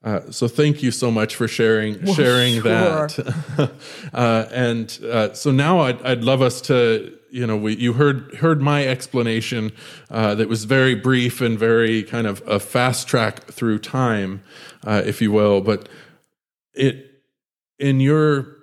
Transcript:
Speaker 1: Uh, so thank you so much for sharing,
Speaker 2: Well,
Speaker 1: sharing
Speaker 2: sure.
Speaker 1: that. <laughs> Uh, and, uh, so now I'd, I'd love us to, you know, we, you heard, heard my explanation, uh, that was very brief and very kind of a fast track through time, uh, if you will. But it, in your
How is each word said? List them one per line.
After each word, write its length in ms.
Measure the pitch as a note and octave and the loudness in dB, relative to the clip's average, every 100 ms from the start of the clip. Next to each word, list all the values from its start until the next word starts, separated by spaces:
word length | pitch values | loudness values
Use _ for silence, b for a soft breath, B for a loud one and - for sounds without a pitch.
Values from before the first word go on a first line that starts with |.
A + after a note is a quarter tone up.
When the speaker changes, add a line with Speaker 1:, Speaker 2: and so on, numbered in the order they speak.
Speaker 1:
Uh, 280 | A2+ G2+ - | -4 -6 -6
so 160 | - A#2+ | -4 -2
thank 360 | - D3 D3 | 2 0 2
you 80 | B2+ | -2
so 180 | - B2 | -2 -2
much 260 | A2+ A2 | 0 -2
for 120 | - A2+ | -2 -4
sharing, 560 | - A2+ A2 G#2+ G#2+ | 0 2 2 0 -4
Speaker 2:
Well, 80 | F#3+ | -2
Speaker 1:
sharing 400 | E3 B2+ B2 B2 A#2 | 2 4 4 2 0
Speaker 2:
sure. 20 | |
Speaker 1:
that. 1080 | A2 A2+ G#2+ F#2+ D3 - A#2 D#3+ C#3+ B2 C#3 - | 2 2 2 0 -2 -6 -6 -8 -6 -2 -2 -4
<laughs> 360 | - - E3 | -20 -18 -10
Uh, 340 | A#2+ A#2+ A2+ A2 | -2 2 2 -2
and, 480 | B2 A#2+ A#2 A2 - | -2 -2 -2 -6 -10
uh, 300 | A2+ A#2 G#2 | -4 -2 -2
so 180 | - D3 | -2 0
now 280 | C3+ D3 F3+ | 2 4 2
I'd, 200 | C3+ A#2+ | 2 -2
I'd 200 | B2+ A#2 | -2 0
love 180 | A#2 C3 | 2 2
us 200 | B2+ - | 2 0
to, 560 | - B2+ A#2 A2 F#2+ - _ | 0 2 2 0 -4 -18 _
you 140 | B2+ | -6
know, 120 | A#2+ G#2+ | -4 -2
we, 180 | G#2+ | -2
you 160 | A2 A#2+ | -2 0
heard, 420 | A#2 D3 C3 - | 2 2 2 -8
heard 260 | - E3 D3+ | -2 0 2
my 260 | C#3 C#3+ C3+ | 2 0 0
explanation, 880 | C3 - B2+ A#2 A2+ - A#2+ A2 - B B B | -4 -4 -2 0 -2 -4 -6 -6 -10 B B B
uh, 260 | A2 G#2+ | -2 0
that 120 | G#2 A2 | 0 0
was 160 | A2 | -2
very 300 | G#2+ C3+ C3 | 0 2 4
brief 460 | A#2 B2+ B2+ B2 - | 2 2 2 0 0
and 160 | A#2+ A2 | -2 0
very 440 | A2+ A#2 A2+ A2+ | 2 4 2 0
kind 240 | G#2 A#2 A2 | -2 -4 -4
of 140 | G2 - | -6 -4
a 120 | G#2 | -4
fast 480 | - B2+ B2+ A#2+ - | -2 0 0 -2 -2
track 360 | B2+ G#2+ - - | 0 0 -6 -20
through 320 | - A#2 G#2+ | -4 -2 -2
time, 640 | - C3 B2 G#2+ F#2+ G2 B B B B | -4 -2 0 -2 -4 -8 B B B B
uh, 160 | G#2+ G#2 | -2 -2
if 160 | - G2+ | -2 -2
you 100 | A2 | 0
will. 260 | G#2+ G#2 G2+ | 4 4 4
But 300 | G2 G#2 - B B B _ _ _ _ _ | 2 -2 -6 B B B _ _ _ _ _
it, 500 | - C3+ - - _ _ _ _ _ _ _ | 0 0 0 -16 _ _ _ _ _ _ _
in 200 | C#3 C3+ | 0 2
your 560 | C3+ D#3 D3+ C#3+ A2 - | 4 4 2 0 -4 -18